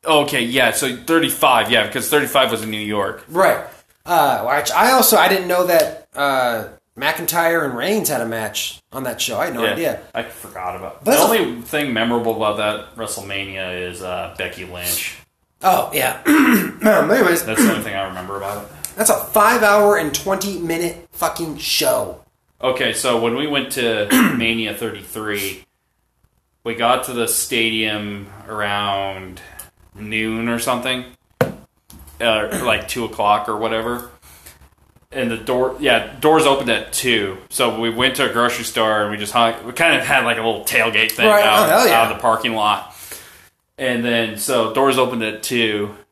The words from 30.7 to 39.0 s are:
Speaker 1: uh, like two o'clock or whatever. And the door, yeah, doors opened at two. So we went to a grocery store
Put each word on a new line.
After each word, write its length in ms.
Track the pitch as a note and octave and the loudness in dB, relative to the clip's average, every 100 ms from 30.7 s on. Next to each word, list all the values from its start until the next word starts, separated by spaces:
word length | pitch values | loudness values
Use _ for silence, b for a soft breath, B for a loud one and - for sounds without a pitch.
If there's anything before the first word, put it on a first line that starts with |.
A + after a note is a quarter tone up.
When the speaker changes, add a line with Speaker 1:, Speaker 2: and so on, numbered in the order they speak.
| B2 B2+ B2+ B2 _ _ _ - - - _ _ - - - | -2 -4 -6 -8 _ _ _ -4 -4 -20 _ _ -20 -20 -4
Speaker 1:
uh, 420 | A#2 A2 G#2 G2+ B2 | 0 0 -2 -2 0
like 220 | G#2+ - | 0 -2
two 180 | B2+ A2 | -6 -6
o'clock 420 | - G#2 G#2 A2 | -2 2 2 0
or 100 | G#2+ | -4
whatever. 520 | A2 A2+ A2+ A#2+ A#2+ - B B B B - _ _ _ _ | -2 -2 -4 -6 -10 -20 B B B B -20 _ _ _ _
And 180 | C3+ A#2 | -6 -4
the 80 | A2+ | -4
door, 380 | A2 C#3 B2+ - | -2 0 0 0
yeah, 360 | C#3+ A#2 G#2+ - | 2 2 2 0
doors 280 | D3+ D#3+ C#3+ | 4 6 6
opened 220 | C#3 B2 | 4 2
at 200 | G#2+ G#2 | -2 -2
two. 440 | - B2+ A2+ G2 F#2+ - | -4 0 0 0 -6 -12
So 280 | - B2 A2 | -2 0 0
we 120 | A#2 | -2
went 240 | A2+ C3 C3+ | 0 0 0
to 120 | B2+ | 0
a 60 | |
grocery 300 | A#2 A#2+ A#2 A2+ | 2 0 0 -4
store 380 | - A2 G#2+ | 0 2 2